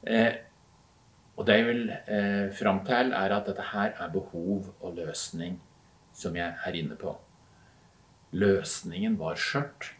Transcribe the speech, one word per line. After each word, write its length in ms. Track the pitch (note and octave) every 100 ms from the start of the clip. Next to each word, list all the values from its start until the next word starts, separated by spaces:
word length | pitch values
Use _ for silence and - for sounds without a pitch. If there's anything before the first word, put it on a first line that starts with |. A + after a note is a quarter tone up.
| -
Eh, 240 | A2+ A#2 - - _ _ - _ _ _ _ - -
og 100 | G#2+
det 100 | G#2+
jeg 80 | A#2
vil, 140 | A#2+ A2+ - - G#2+
eh, 300 | G2+ G2+ G2 -
fram 240 | G#2+ G2 G2
til 240 | B2 B2+ -
er 160 | F#2+ G2+
at 140 | G#2
dette 140 | G2 -
her 180 | G#2 G#2
er 220 | - F#2
behov 560 | F2+ - F2 F2 G2 F#2+ -
og 160 | F2+ F2
løsning 640 | D#2+ - - E2 E2 F#2 - _ - _ _ -
som 200 | - E2
jeg 140 | E2+ -
er 140 | F2+ E2
inne 160 | D#2 -
på. 120 | - - - - - - - - - _ _ _ _ F2+
Løsningen 760 | G2+ G2 - - F2+ E2+ G#2+ G#2+
var 160 | D#2+ E2+
skjørt 540 | - - D3 - - -